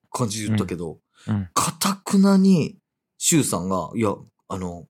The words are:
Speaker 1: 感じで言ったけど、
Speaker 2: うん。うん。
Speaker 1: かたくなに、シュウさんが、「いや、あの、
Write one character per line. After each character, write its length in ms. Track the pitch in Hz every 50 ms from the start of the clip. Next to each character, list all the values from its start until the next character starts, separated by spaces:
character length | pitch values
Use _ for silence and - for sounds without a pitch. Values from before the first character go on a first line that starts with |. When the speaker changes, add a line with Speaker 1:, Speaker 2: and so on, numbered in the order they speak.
| _ _ -
Speaker 1:
感 160 | - 127 107
じ 140 | 101 110 107
で 40 | 104
言 80 | 110
っ 20 | 104
た 80 | 95
け 100 | 87 92
ど、 240 | 82 87 80 - - _ _ _ _ -
Speaker 2:
う 60 | - 107
ん。 20 |
う 40 | 101
ん。 100 | 95 90 -
Speaker 1:
か 200 | - - - -
た 240 | - - 196 190
く 220 | 196 _ - - 196
な 200 | 190 196 196 190
に、 400 | 190 196 190 165 120 - - - _ _ _ _ _ _ _ _
シ 200 | - - 180 156
ュ 20 |
ウ 40 | 123
さ 140 | - - 92
ん 100 | 87 92
が、 220 | 95 92 82 - -
「い 40 | 110
や、 140 | 110 104 98 - - - _ _ _ -
あ 100 | 87 92
の、 280 | 92 90 87 85 80 -